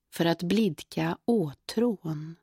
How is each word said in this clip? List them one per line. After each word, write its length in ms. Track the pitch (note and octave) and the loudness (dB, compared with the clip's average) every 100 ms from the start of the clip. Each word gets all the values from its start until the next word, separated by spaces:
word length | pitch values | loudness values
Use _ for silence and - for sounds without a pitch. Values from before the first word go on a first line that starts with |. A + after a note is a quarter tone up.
| _ | _
för 120 | - E3 | 0 0
att 180 | E3 | 2
blidka 720 | F3 G3+ G#3 D3 - - D#3+ - - | 2 2 2 0 -8 -4 -2 -2 0
åtrån. 1080 | A#3 D#3 - - - A#3+ G3 D#3+ D3+ D#3 E3 | 2 0 -6 -6 0 0 0 -6 -8 -8 -14